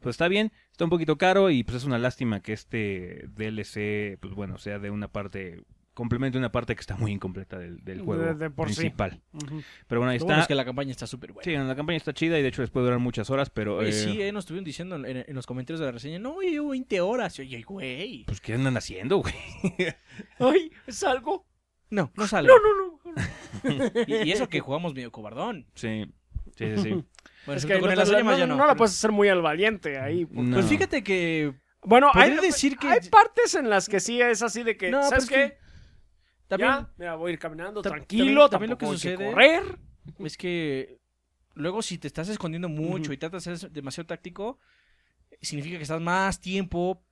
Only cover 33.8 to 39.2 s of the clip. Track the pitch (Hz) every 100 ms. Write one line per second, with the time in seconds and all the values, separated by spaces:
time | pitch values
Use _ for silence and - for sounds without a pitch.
33.8 | 185 202 185 240 240 220 220 202 226 214
34.8 | 254 269 285 262 254 262 285 - - -
35.8 | - - _ _ _ _ _ 190 226 277
36.8 | - - 175 165 170 165 170 156 180 214
37.8 | 196 151 - 208 262 277 285 202 220 240
38.8 | 220 185 175 185